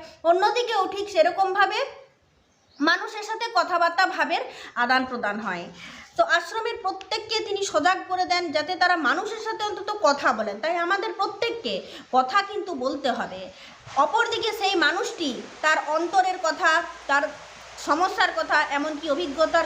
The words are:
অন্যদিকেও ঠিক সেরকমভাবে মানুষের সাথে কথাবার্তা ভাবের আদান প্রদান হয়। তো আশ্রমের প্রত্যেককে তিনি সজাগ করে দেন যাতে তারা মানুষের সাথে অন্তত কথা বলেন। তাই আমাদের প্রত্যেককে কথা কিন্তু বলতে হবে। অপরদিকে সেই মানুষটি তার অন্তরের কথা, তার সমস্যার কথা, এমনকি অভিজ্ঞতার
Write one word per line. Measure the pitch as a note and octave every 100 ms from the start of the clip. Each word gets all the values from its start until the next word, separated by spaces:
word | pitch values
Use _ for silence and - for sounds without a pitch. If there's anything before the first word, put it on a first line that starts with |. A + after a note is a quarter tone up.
| - -
অন্যদিকেও | D#4+ F4+ G#4 A#4+ A#4 A4 F#4+
ঠিক | G4 G4+
সেরকমভাবে | F4 D#4+ F4 F#4+ G4 G4 G#4+ C5+ - - _ _ _ _ _ _ _
মানুষের | D4 F4+ A4 G#4+
সাথে | G#4 A4 A#4
কথাবার্তা | G4+ D4+ F4 E4+ E4+ F#4
ভাবের | D#4+ C#4+ F#4 - - -
আদান | - A#3+ C4
প্রদান | B3+ A#3+ G3+ G#3
হয়। | A3 F3 F3+ - - - - -
তো |
আশ্রমের | E4 E4 E4 A4 A4+ A4
প্রত্যেককে | F#4+ F#4 - G#4+ - A4
তিনি | G4+ G4
সজাগ | G4 D#4 D#4+ F#4 F#4
করে | F#4
দেন | F4+ F4 F4
যাতে | D4+ D4+ F4+
তারা | F4+ F4
মানুষের | C4 D4+ G#4+ A4
সাথে | A4 A4
অন্তত | G#4 G4 G4 G#4
কথা | D4+ C#4+ D#4+
বলেন। | A3+ G#3 G#3
তাই | D#4 F4
আমাদের | E4+ G4 G#4+
প্রত্যেককে | F4+ G4+ G4+ A#4 A#4 A3+ F#3+ - - -
কথা | B3+ B3+ G4+
কিন্তু | G4 G#4 F4+
বলতে | D4 B3+ D4 C4
হবে। | A3 F3+ F#3 F#3 - - - - -
অপরদিকে | D4+ A4+ A#4 A4 G#4+
সেই | G#4 G4
মানুষটি | F#4+ D4+ F4 A4 - D4+ G#3+ - -
তার | D#4 D#4 -
অন্তরের | D#4 E4+ F#4+ F#4 F4+
কথা, | E4 D4+ E4+ D#4+ E4 - -
তার | C#4 D4 - - - - - -
সমস্যার | D#4 F#4 G#4+ F4+ D#4+
কথা, | D4+ D#4 D4
এমনকি | C#4+ D4+ D4 D#4+
অভিজ্ঞতার | C#4 F4 C4+ D#4 E4